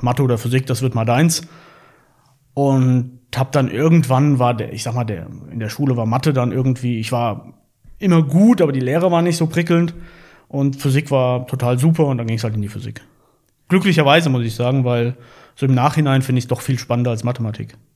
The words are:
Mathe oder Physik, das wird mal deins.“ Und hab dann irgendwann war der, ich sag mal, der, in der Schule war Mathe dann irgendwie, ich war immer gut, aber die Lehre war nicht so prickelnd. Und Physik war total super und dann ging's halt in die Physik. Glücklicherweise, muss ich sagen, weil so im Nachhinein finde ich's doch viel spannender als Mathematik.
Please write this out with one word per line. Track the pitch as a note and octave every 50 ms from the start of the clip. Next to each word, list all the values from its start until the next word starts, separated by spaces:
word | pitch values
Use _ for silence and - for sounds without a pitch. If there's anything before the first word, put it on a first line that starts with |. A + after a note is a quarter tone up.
Mathe | - A#2+ B2 B2
oder | C#3+ B2 A#2+ A2
Physik, | - A#2+ B2 C3 B2+ -
das | B2+ A2 C3
wird | C3 -
mal | B2 A2+
deins.“ | A2+ A#2 B2+ D#3 E3+ D#3+ - - - - - - - - - - _ _ _ _ _ _ _ _ _ _ _ _ _ _
Und | C#3 C#3 C#3 C3+ C3 B2+ B2+ B2+ B2+ B2 B2+ - - _ _ -
hab | C3 C3 C3
dann | - D3+ C3+ -
irgendwann | D#2+ A2 D3 E3 E3 E3+ D#3+ B2 C3 B2+ C#3+ D3 C#3+ B2+
war | B2 B2 A#2+
der, | A2 G#2+ - D#2
ich | A2 -
sag | C3 A#2
mal, | B2 A#2
der, | A2 G#2 E2+ E2 - - G#2 - -
in | - A#2
der | A2 A2
Schule | - - D3 C#3 B2+ A#2+
war | A2+
Mathe | A2+ A2+ B2+ - E3 C#3
dann | C3 B2 B2
irgendwie, | G2 C3 C3 C3+ B2+ B2 B2 B2 A#2+ A2+
ich | A2 A2
war | B2+ A#2+ A#2+ A#2 G#2 - - - - _ _ _ _ _ _ - - -
immer | G#3 F#3+ F3 E3
gut, | D#3 C3+ C#3 F3 G3+ A3+ B3 -
aber | F3 D3
die | C#3 C3
Lehre | B2+ B2 C#3 E3 F3 F#3
war | F3 E3+
nicht | E3+ F3 E3 E3
so | E3 D#3
prickelnd. | - E3+ E3+ E3 E3+ E3+ F3 E3 E3 - - - - - - - - - _ _
Und | - C#3 C#3 C#3 C3+
Physik | C#3 - C#3+ C3 C#3 C#3+ -
war | D3 C3+ B2+ B2+ B2 B2 B2 -
total | - B2+ B2+ A#2+ B2+ B2
super | C3 E3 E3 D#3+ D#3
und | C#3+ C3 A#2+
dann | A#2 A2+
ging's | A2+ A2+ A2+
halt | A2+ A2
in | A2
die | G#2 G2+
Physik. | G#2+ G#2 - A2 A2 - - _ _ _ _ _ _ _ _ _ _ _ _ _
Glücklicherweise, | F3 F#3+ - G3 E3+ D#3+ D3+ C#3 C#3+ E3+ E3+ D3+
muss | C3 B2 A#2
ich | A#2 A2
sagen, | - A#2+ B2 C3 C#3 B2+
weil | B2 B2 A#2+ A#2+ A#2+ B2+ - - - - - - - _
so | - -
im | C3 C3
Nachhinein | B2 B2 D3 - D#3+ D3+ C#3 C3+ C3+
finde | C3 - B2+ B2+
ich's | A#2+ B2
doch | B2 -
viel | - - C3 A#2+
spannender | - - A#2+ A#2+ B2 B2
als | A#2 A2 A2
Mathematik. | A#2+ B2 - A#2 G#2+ G2+ - A2 A2 - - _ _ _